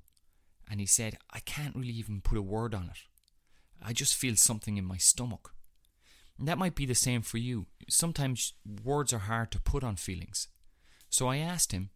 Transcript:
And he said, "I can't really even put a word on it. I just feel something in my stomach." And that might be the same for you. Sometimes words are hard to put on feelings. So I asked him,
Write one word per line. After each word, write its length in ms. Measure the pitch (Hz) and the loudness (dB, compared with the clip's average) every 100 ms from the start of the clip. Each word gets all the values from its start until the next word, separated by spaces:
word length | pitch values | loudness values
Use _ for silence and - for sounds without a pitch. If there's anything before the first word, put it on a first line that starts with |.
| - _ _ _ _ - - | -16 _ _ _ _ -20 -8
And 120 | 101 | -4
he 60 | 98 | 2
said, 320 | - 110 - - | 2 2 -8 -12
"I 80 | - | -12
can't 380 | - 147 147 - | -8 -6 -6 -6
really 160 | 123 | -6
even 280 | 117 107 104 | -6 -6 0
put 160 | - 110 | 2 2
a 60 | |
word 320 | 95 110 117 | 2 -2 -2
on 140 | 101 85 | -4 -6
it. 100 | - - _ _ _ _ - _ - | -10 -20 _ _ _ _ -20 _ -14
I 100 | 104 | -6
just 220 | 113 - | 0 2
feel 220 | - 127 107 | 2 4 6
something 420 | - 110 - 101 | 6 4 -2 -2
in 80 | 92 | -2
my 100 | 92 | 4
stomach." 580 | - - 123 - - - - _ _ _ _ - - - | 6 6 2 -8 -12 -16 -16 _ _ _ _ -20 -18 -4
And 100 | 139 | -2
that 100 | 143 | 2
might 160 | 185 | 0
be 120 | 151 131 | 0 2
the 80 | |
same 280 | 120 127 120 | 4 4 2
for 140 | - 117 | 0 -4
you. 280 | 123 120 - - - | -2 -4 -6 -10 0
Sometimes 640 | - 170 151 135 123 - - | 2 2 2 0 0 -4 -6
words 480 | 104 101 117 147 131 | -14 -8 -2 0 0
are 160 | 117 101 | -2 0
hard 200 | 113 113 | -2 -2
to 80 | - | -2
put 240 | - 143 | 0 0
on 120 | 123 95 | 0 -4
feelings. 520 | - 90 85 - - - - _ - - - | -6 -6 -6 -8 -8 -12 -20 _ -20 -20 -2
So 180 | - 127 | 0 0
I 80 | 139 | 0
asked 360 | 165 175 - | -2 0 0
him, 180 | 92 98 | 0 -6